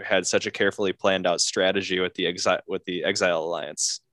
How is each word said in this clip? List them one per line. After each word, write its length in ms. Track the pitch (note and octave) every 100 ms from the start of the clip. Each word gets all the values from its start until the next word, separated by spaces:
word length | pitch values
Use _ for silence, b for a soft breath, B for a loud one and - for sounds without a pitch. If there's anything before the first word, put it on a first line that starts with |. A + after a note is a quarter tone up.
had 240 | G2+ F#2+ F2+
such 200 | G#2 G#2+
a 40 |
carefully 400 | - G2+ - G2
planned 340 | - G2+ F#2+ F2+
out 120 | E2+
strategy 640 | - G#2+ F#2 G2 F#2 F#2
with 120 | F2+ -
the 100 | E2+
exi-, 340 | F2+ G#2+ F2+ -
with 160 | F#2
the 220 | - F2+ F2+
Exile 380 | G2 F#2 E2
Alliance, 580 | D#2+ E2 D2+ - - - _